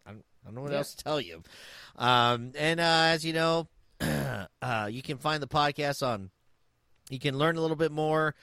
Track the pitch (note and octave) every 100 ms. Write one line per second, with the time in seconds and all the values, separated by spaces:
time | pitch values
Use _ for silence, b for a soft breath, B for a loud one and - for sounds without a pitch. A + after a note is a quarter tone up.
0 | - G#2 - _ B2+ A2+ C#3+ C#3+ C#3+ -
1 | C#3 D3+ F2+ E2 - B B B B -
2 | A#2+ B2 A#2+ A#2+ B2 D3 D3+ E3 E3+ E3
3 | E3 E3 D#3+ D#3+ D#3+ E3 D#3+ _ _ -
4 | D#3 D3 C#3 A#2+ F#2+ - B2+ A2+ G#2+ A#2+
5 | D3+ C3+ D3+ D#3 C3+ D3 D3 D3 C#3+ C#3
6 | C3 G#2+ F#2+ _ _ _ _ _ _ _
7 | - C3+ C#3+ C3+ D#3+ E3 D#3+ D#3 D#3+ D3+
8 | D#3 D#3 D#3 -